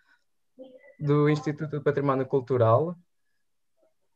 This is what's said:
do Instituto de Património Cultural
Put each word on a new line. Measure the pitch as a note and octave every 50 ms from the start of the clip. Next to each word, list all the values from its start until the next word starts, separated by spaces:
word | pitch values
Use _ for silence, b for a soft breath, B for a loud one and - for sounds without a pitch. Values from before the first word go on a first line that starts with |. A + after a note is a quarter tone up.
| _ _ _ _ _ _ _ _ _ _ _ - - - - - - - - -
do | D3+ C#3+ D3 D3 D3
Instituto | D3+ D3+ D3 - D#3 D3 - D#3+ D3 D3+ D3
de | -
Património | D3+ C#3+ C#3+ C#3 C#3 C3 C3+ B2+
Cultural | - - C3+ B2 - C3 A#2+ A2+ A2 A2+ B2+ D#3 F3 F3 - _ _ _ _ _ _ _ _ _ _ _ _ _ _ _ _ _ _ _ _ _ _ _